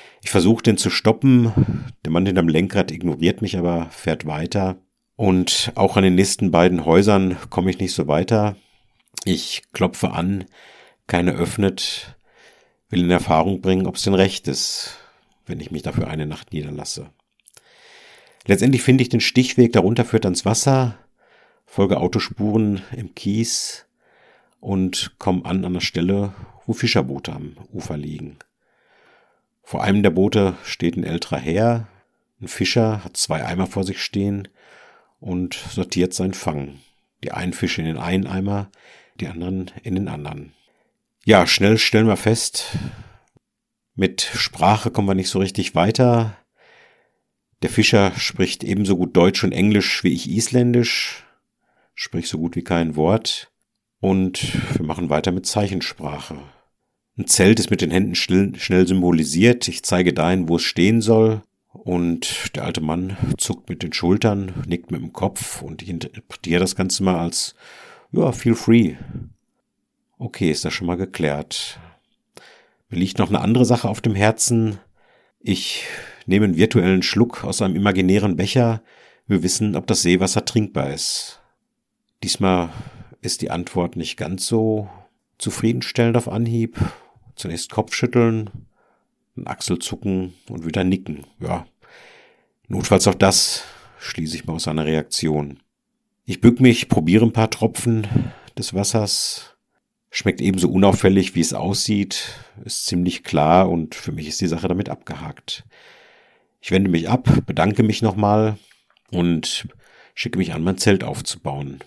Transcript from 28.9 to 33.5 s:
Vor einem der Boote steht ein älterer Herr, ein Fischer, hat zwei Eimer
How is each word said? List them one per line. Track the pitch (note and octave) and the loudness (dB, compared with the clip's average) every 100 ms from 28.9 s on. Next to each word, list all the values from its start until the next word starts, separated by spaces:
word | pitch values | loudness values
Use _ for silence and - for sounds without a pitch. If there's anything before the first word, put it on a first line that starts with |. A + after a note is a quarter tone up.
| _ _ _ _ _ _ _ | _ _ _ _ _ _ _
Vor | - - | -10 -4
einem | - G2+ | 0 2
der | G2+ | 4
Boote | E2 G2 G#2+ G2 F2+ | 4 2 2 0 -2
steht | - - F2 F2 | -8 -4 -4 -2
ein | |
älterer | D#2+ E2 - C#2 | -4 -6 -4 -6
Herr, | C2 F2+ A#2 A#2 G#2+ _ _ _ _ - | -2 0 2 0 -4 _ _ _ _ -18
ein | G#2 | -12
Fischer, | - F#2+ - A2 G#2+ | -4 -2 2 0 0
hat | - - | -8 -6
zwei | - D#2 | -4 -4
Eimer | B1+ | -4